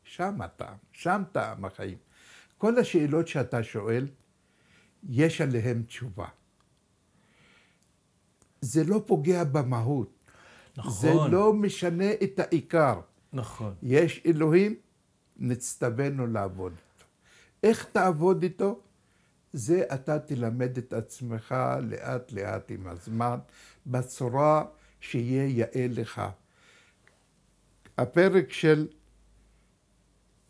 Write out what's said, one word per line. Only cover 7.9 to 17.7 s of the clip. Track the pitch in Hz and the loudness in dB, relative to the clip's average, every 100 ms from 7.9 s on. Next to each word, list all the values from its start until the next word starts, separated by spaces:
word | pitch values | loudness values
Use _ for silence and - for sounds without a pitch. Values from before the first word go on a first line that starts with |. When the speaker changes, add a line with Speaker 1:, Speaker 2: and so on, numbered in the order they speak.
| _ _ _ _ _ _ _ | _ _ _ _ _ _ _
Speaker 1:
זה | 117 147 | -2 0
לא | 156 208 214 | 2 2 2
פוגע | 175 147 175 | 2 4 2
במהות. | 160 151 127 120 113 143 - _ _ - - - - - | 2 0 0 0 0 -2 -4 _ _ -20 -20 -20 -18 -10
Speaker 2:
נכון. | 98 | -8
Speaker 1:
זה | 95 156 165 143 | 0 4 4 4
לא | 180 214 | 6 6
משנה | 214 202 - 180 170 196 214 | 4 2 0 -2 0 0 0
את | 196 190 | 0 -2
העיקר. | - 165 - 165 143 95 - _ _ | 0 0 2 4 4 2 -6 _ _
Speaker 2:
נכון. | 131 113 - 107 92 | -8 -8 -8 -10 -8
Speaker 1:
יש | 123 135 170 - 165 | 2 4 4 2 0
אלוהים, | 156 156 175 208 214 _ _ _ _ _ - | 2 4 4 4 0 _ _ _ _ _ -8
נצטווינו | 123 120 - - 127 113 139 135 120 | -4 -4 -6 -4 -2 -2 -2 -2 -2
לעבוד | 113 98 92 92 | -2 -4 -6 -10
איתו. | 85 - _ _ _ _ _ _ _ | -12 -18 _ _ _ _ _ _ _
איך | 214 | 2